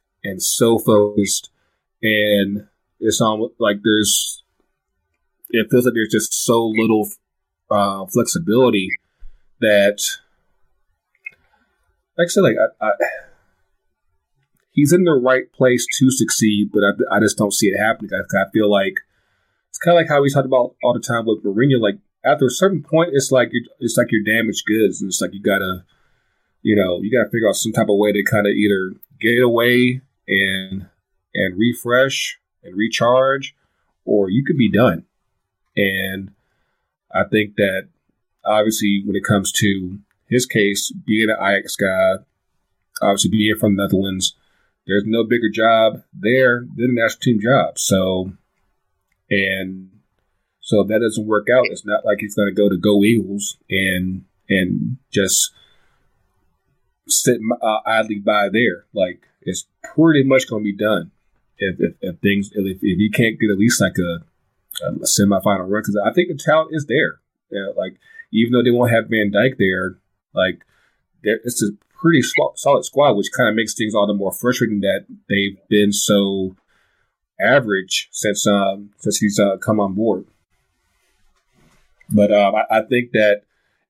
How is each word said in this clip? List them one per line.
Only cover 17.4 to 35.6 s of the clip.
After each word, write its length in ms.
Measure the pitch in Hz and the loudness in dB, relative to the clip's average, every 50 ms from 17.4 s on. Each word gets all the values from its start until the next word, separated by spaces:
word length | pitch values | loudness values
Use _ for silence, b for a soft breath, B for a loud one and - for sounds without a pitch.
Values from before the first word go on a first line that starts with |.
| 107 101 - | -2 -2 0
see 140 | - 107 98 | 0 0 0
it 100 | 98 101 | 0 0
happening. 340 | 104 110 113 - 104 95 98 | 0 0 -2 -2 -6 -8 -8
I, 240 | 95 101 - - 98 | -8 -6 -2 -2 -2
I 80 | 98 - | -2 0
feel 180 | - 110 107 104 | 0 0 2 4
like 300 | 101 98 98 95 95 - - _ _ _ _ _ _ _ _ _ _ _ _ _ | 2 2 0 0 -4 -8 -12 _ _ _ _ _ _ _ _ _ _ _ _ _
it's 80 | - - | -16 -4
kinda 160 | - 170 175 | 0 4 4
like 120 | 170 160 160 | 4 4 4
how 120 | 151 143 | 2 2
we 100 | 139 139 | 2 2
talked 140 | 139 143 135 131 | 2 0 0 2
about 280 | 135 127 123 - _ - - | 2 2 2 0 _ -4 -2
all 100 | 123 123 | 0 0
the 60 | 113 | 0
time 260 | - - 117 117 110 | -2 -4 -4 -2 0
with 180 | 113 107 104 - | -2 -2 -2 -2
Mourinho. 360 | 101 95 107 135 143 131 120 | -4 0 2 2 4 4 2
Like, 180 | 110 101 101 - _ _ _ _ - | 2 0 -2 -2 _ _ _ _ 0
after 200 | 131 143 - 135 123 | 0 2 2 2 0
a 40 | |
certain 320 | - - 185 202 190 143 - | 2 2 0 0 0 -2 -4
point, 280 | - 156 160 170 175 135 | -2 0 0 0 2 0
it's 180 | 139 - - | -2 0 2
like 180 | 131 127 117 110 | 2 2 2 2
you're, 120 | 120 120 123 - _ - | -2 -6 -6 -6 _ -6
it's 160 | 120 113 - 120 | -6 -2 0 0
like 100 | 120 - | 0 2
you're 120 | 113 107 104 | 0 -2 0
damaged 420 | 107 110 117 113 110 95 - - | 0 0 0 0 -2 -4 -6 -4
goods, 360 | - 107 110 107 98 - - | -2 2 2 2 2 0 -2
and 80 | 101 95 | -6 -4
it's 120 | 92 - | -4 -4
like 120 | 95 - 101 | -4 -6 -8
you 80 | 101 | -4
gotta, 420 | 104 107 98 95 98 92 92 92 - _ _ _ _ _ _ _ _ _ _ _ _ _ _ _ | 0 0 0 0 0 -4 -6 -8 -12 _ _ _ _ _ _ _ _ _ _ _ _ _ _ _
you 140 | - 107 107 | 0 2 2
know, 240 | 104 92 92 90 87 | 2 2 0 -2 -4
you 100 | 95 110 | -4 -2
gotta 180 | 123 120 110 - | 0 0 0 0
figure 180 | - 117 113 117 | -2 0 0 0
out 80 | 110 | 0
some 160 | - - 110 | 0 -4 -4
type 180 | 107 120 110 104 | -2 0 0 2
of 80 | 101 101 | 2 2
way 140 | 104 104 | 2 2
to 120 | 101 104 98 | 2 0 0
kinda 260 | - 113 104 104 101 | 0 0 0 2 2
either 440 | - - 104 104 101 95 92 95 - - - _ _ - | 0 2 2 2 2 0 -2 -6 -10 -16 -20 _ _ -4
get 220 | 107 113 120 123 | -2 0 2 2
away 600 | 127 120 117 117 117 123 123 123 123 123 127 131 _ _ _ _ _ - | 2 2 2 2 2 2 4 2 2 0 -2 -4 _ _ _ _ _ -4
and, 600 | 95 95 98 95 95 95 95 95 95 98 - - _ _ _ _ _ _ _ _ - | -2 -2 0 -2 -4 -6 -8 -10 -12 -12 -12 -14 _ _ _ _ _ _ _ _ -6
and 240 | 101 98 95 90 95 | -4 -4 -4 -2 -2
refresh 800 | 113 120 117 - - 120 120 127 135 135 135 - - - - _ _ _ _ _ _ | -2 -2 -2 -4 -4 0 2 2 2 2 0 -6 -8 -8 -10 _ _ _ _ _ _
and 120 | 87 90 | -12 -4
recharge, 800 | 98 110 113 - - 117 120 123 131 135 135 139 139 139 - _ _ _ _ _ _ _ _ _ _ - | -4 -4 -2 -2 0 2 2 4 4 2 2 -2 -4 -6 -12 _ _ _ _ _ _ _ _ _ _ -4
or 240 | - 107 104 98 92 | -2 0 0 0 2
you 140 | 98 135 139 | 0 0 0
could 140 | 196 170 135 | 0 0 2
be 120 | 113 101 | 2 2
done. 340 | 90 98 127 110 85 - - _ _ _ _ _ _ _ _ _ _ _ | 2 2 2 2 0 -2 -8 _ _ _ _ _ _ _ _ _ _ _